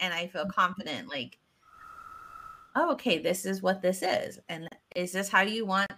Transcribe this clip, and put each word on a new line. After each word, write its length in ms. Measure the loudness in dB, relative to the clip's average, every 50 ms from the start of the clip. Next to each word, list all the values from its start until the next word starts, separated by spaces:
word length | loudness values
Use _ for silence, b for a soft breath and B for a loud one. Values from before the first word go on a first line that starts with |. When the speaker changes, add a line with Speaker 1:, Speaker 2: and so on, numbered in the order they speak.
Speaker 1:
And 120 | -2 -2 0
I 140 | -2 -4 -4
feel 180 | -4 -4 -4
Speaker 2:
Mm-hmm. 0 |
Speaker 1:
confident, 640 | 0 2 4 2 2 2 -4 -6 -6 -6 -6 -6 -6
like, 300 | -6 -6 -6 -8 -12 _ _ _ _ _ _ -20 -20 -20 -20 -18 -18 -18 -18 -18 -18 -18 -18 -18 -18 -18 -18 -18 -18 -20 -20 -4 _
"Oh, 160 | 2 4 4
okay, 260 | 2 2 4 2 2 4
this 280 | 4 2 0 0 0
is 160 | -2 -2 2
what 200 | 2 2 2 4
this 200 | 2 2 2 2
is." 360 | 0 0 0 0 -2 -4 -8 -12 -10 -10
And 200 | -10 -8 -8 -12 -14 -16 _ _ -4
is 160 | -4 -4 -2
this 160 | -2 -2 0 4
how 120 | 6 6
you 240 | 6 6 2 -2 0
want 240 | 2 2 2 2 0 -4